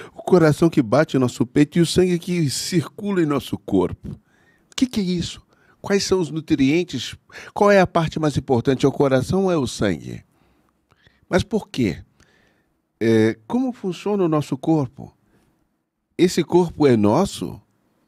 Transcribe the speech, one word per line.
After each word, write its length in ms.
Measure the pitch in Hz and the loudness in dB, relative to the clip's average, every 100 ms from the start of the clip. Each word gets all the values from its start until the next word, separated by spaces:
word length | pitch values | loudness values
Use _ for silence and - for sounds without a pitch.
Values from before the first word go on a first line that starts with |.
| - | -20
o 80 | - | -14
coração 480 | - 180 156 147 170 | 2 4 4 4 2
que 120 | 160 | 2
bate 340 | 113 131 160 135 | 2 0 2 0
em 40 | |
nosso 260 | 123 - 117 | -2 -2 -2
peito 320 | 147 151 175 | 0 2 2
e 40 | |
o 40 | 165 | 0
sangue 340 | - 180 170 | 2 0 0
que 300 | 175 175 147 | -4 -2 -2
circula 760 | - - 180 131 - 202 190 | -4 -4 -2 -4 -6 -4 -2
em 20 | 156 | 0
nosso 320 | 143 - 98 | -2 -4 -10
corpo. 520 | - 95 90 - - | -2 0 0 -4 -14
O 640 | - _ _ _ _ _ - | -16 _ _ _ _ _ -4
que 100 | 254 | -4
que 140 | 220 | -2
é 40 | |
isso? 380 | 180 175 - - _ _ _ _ | -2 -4 -6 -12 _ _ _ _
Quais 220 | - 202 | -4 -2
são 160 | - 190 | 0 -2
os 100 | 156 | -2
nutrientes? 880 | 160 156 151 135 165 175 131 - - _ - - | -6 -2 0 2 2 -2 -6 -10 -14 _ -20 -12
Qual 180 | - 202 | 0 4
é 80 | 202 | 4
a 80 | 175 | 4
parte 320 | 170 156 - | 2 -2 -2
mais 160 | 151 143 | -2 -2
importante? 480 | 135 123 139 131 139 | 0 0 2 2 0
É 40 | |
o 20 | |
coração 540 | - 139 131 127 185 190 | 2 2 2 0 0 0
ou 60 | |
é 60 | 170 | 0
o 80 | 123 | -2
sangue? 580 | - 107 78 62 60 - _ _ _ _ _ _ _ _ _ _ | -2 -2 -2 -6 -14 -18 _ _ _ _ _ _ _ _ _ _
Mas 120 | 185 | -2
por 280 | - 214 - | -2 -4 -4
quê? 340 | - 107 69 - _ _ _ _ _ _ _ _ _ | -2 -2 -2 -12 _ _ _ _ _ _ _ _ _
É, 380 | 113 113 110 107 - | 2 4 2 -2 -6
como 240 | 247 262 | -4 -4
funciona 520 | 233 190 165 196 208 175 | -6 -8 -8 -4 -2 0
o 40 | |
nosso 280 | 156 143 135 | -2 -4 -6
corpo? 580 | - 160 131 - 113 _ _ _ _ _ _ _ _ _ _ - | -2 -2 -2 -8 -20 _ _ _ _ _ _ _ _ _ _ -2
Esse 260 | 165 - | 0 0
corpo 420 | 160 175 170 - 143 | 0 2 0 2 4
é 120 | 117 | 4
nosso 640 | 104 127 196 - 73 - _ _ _ _ | 4 2 0 -4 -12 -12 _ _ _ _